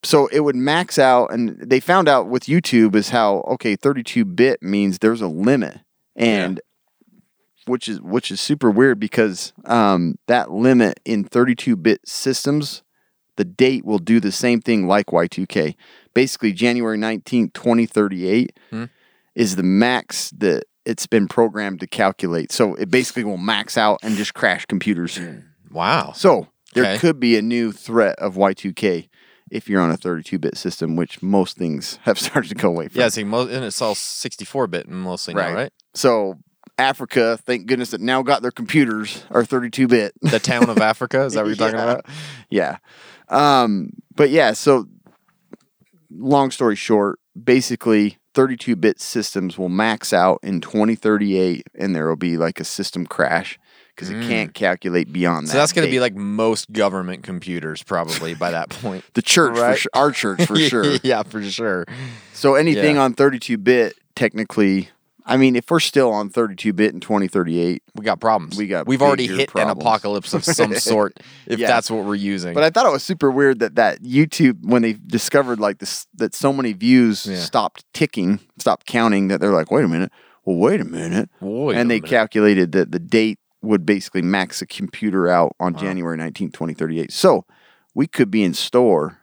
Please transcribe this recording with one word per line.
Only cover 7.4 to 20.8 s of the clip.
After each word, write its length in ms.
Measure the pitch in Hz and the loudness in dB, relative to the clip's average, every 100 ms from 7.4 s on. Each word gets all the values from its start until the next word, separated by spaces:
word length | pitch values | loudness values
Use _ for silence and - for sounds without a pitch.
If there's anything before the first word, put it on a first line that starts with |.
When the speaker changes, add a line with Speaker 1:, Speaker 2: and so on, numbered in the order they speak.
| _ _ - | _ _ -6
Speaker 1:
which 240 | 123 - | -4 -4
is, 100 | 101 | -10
which 300 | 55 110 - | -4 -4 -2
is 80 | 98 | -8
super 320 | - 147 120 | -4 2 4
weird 280 | 104 135 113 | 6 4 2
because, 500 | 104 - 110 90 - - - | -2 0 0 0 -12 -16 0
um, 500 | 117 104 95 85 - - | 2 4 4 2 -2 0
that 220 | 120 - | 0 0
limit 500 | 95 123 127 107 - | 0 4 6 4 0
in 220 | - 110 98 | -4 -4 0
thirty-two 500 | 117 127 120 - 107 | 2 2 0 0 0
bit 320 | 80 104 - | 2 0 -4
systems, 760 | - 135 127 - 147 147 - _ _ _ _ _ - | -6 -4 -2 -2 -2 -4 -10 _ _ _ _ _ -6
the 80 | |
date 400 | 95 90 127 131 | -6 4 4 4
will 160 | - 104 | -2 -2
do 220 | 85 113 | 2 2
the 100 | 98 | 2
same 300 | - 123 120 | -2 0 0
thing 260 | 113 110 90 | 2 0 4
like 240 | 101 101 | 2 2
Y 160 | 87 85 | 0 0
two 180 | - 95 | -4 -4
K. 300 | 104 76 - - - _ | -2 -2 -4 -18 -20 _
Basically, 400 | - 131 - 110 | 0 0 0 -2
January 440 | 90 120 120 113 110 | 0 0 0 -2 -4
nineteenth, 540 | 110 113 - 123 110 | -4 -6 -2 0 0
twenty 340 | - 120 117 113 | -2 0 2 2
thirty-eight 720 | - 104 95 90 110 123 _ _ | 0 0 -2 0 0 0 _ _
Speaker 2:
Hmm. 160 | 110 120 _ _ _ _ - | -12 -12 _ _ _ _ -2
Speaker 1:
is 200 | 113 92 | -2 0
the 80 | |
max 680 | 90 95 120 127 - - - - | 2 4 4 2 -4 -10 -10 -2
that 260 | 101 78 - _ | 0 0 -4 _